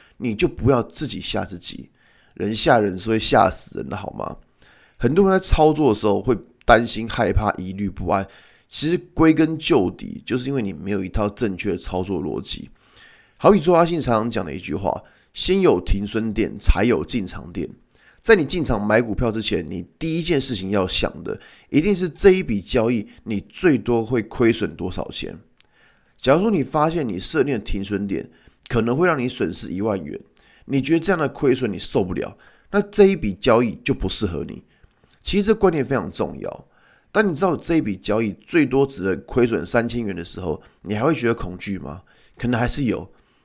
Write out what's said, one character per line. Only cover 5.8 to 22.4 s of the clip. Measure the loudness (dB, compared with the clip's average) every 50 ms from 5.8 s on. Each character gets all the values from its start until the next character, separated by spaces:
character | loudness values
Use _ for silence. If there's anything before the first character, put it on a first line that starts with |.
| 4 2
的 | 2 2
时 | 2
候 | 0 0 0
会 | 2 0 -2 -2 -2 _ _ _ 4
担 | 4 6 6 6
心、 | 0 -2 -4 -4 -6
害 | -2 -2 0 2 2
怕、 | 2 2 0 -2
疑 | -4 -6 -8 -6
虑 | -4 -6 -6
不 | -4 -6 -2 0
安， | 0 0 -2 -6 -12 -20 -20 _ _ _ _
其 | -8 -4 -2 0
实 | 0 0 -2 -4 -6 0
归 | 4 4 6 6
根 | 4 2 0 0
究 | -4 0 2 2 4 2 2
底， | -2 -6 -12 -12 -12 -12 -8
就 | -6 -6
是 | -4 -4 -4
因 | -4
为 | -4
你 | -4 -4
没 | -6 -8 -6 -4
有 | -4 -4 -4
一 | -4
套 | -2 -2 -2
正 | -2 -2 -2 -4 -4 -4
确 | -4 -4 -4
的 | -4 -4
操 | -4 -6 -4 -4 -4
作 | -2 -4 -4
逻 | -4 -4 -6 -6
辑。 | -6 -8 -10 -10 -10 -16 -20 _ _ _ _ -20 -20 -20 _ _ _ _ _ 2
好 | 4 6
比 | 6 6
说 | 4 4 4
阿 | 4 4
信 | 2 0 -2
常 | 0 0 0
常 | 0 0 -2
讲 | -4 -6 -6
的 | -6 -8
一 | -10
句 | -8 -6 -6
话 | -4 -2 -4 -4 -4 -8 _ _ _ _ _
，“先 | -8 -4 0 0 2 4
有 | 6 4 4 4
停 | 2 0 0 0 0
损 | -2 -2 -2 -2 -2 -2
点， | -2 -2 -2 -2 -4
才 | 2 2 2 4 4
有 | 2 2 0 0
进 | -4 -4 -6 -6
场 | -6 -10 -12 -12 -12 -8
点。” | -8 -8 -8 -10 _ _ _ -20 _ _ _ _ _
在 | 4 4 4
你 | 4 4
进 | 0 -2 -2 0
场 | 0 -2 -2 2
买 | 2 4 2
股 | 2 2 -2
票 | -2 -2 -2
之 | -2 -2
前， | -4 -2 -2 -2 -4
你 | -6 -10 -10 -10 -12 _
第 | -8 -6 -4 -2 -2
一 |
件 | 0 0 0 0
事 | 0 0 -2
情 | -4 -4 -2
要 | 0 0 0
想 | 0 0 -2 -2 -2 -4 -6 -8
的， | -8 -10 -10 -12 -20 -20 -20 _ 0
一 | 0 2
定 | 4 2 0
是 | 0 0 -4
这 | -2 4 6 6
一 | 6 6